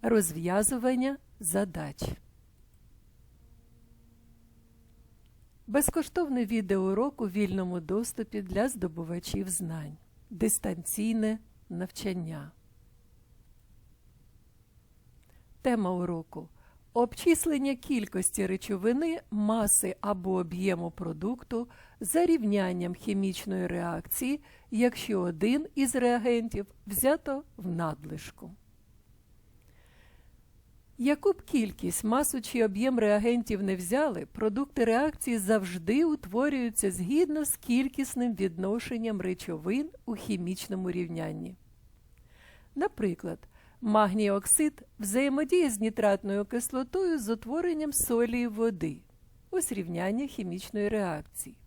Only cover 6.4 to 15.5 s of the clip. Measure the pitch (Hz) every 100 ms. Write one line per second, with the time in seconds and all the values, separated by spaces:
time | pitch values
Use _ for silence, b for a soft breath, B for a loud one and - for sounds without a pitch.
6.4 | 220 226 190 196 190 196 269 277 214 185
7.4 | 202 190 180 180 156 196 233 - 220 214
8.4 | 190 185 247 240 175 160 165 175 - 202
9.4 | 190 180 170 160 151 151 - - - 190
10.4 | 220 - 214 175 170 - 214 226 214 220
11.4 | - - - 170 185 - 202 180 160 160
12.4 | 147 - - - - - - - - -
13.4 | - - - - - - - - - -
14.4 | - _ _ - _ - - - _ b
15.4 | b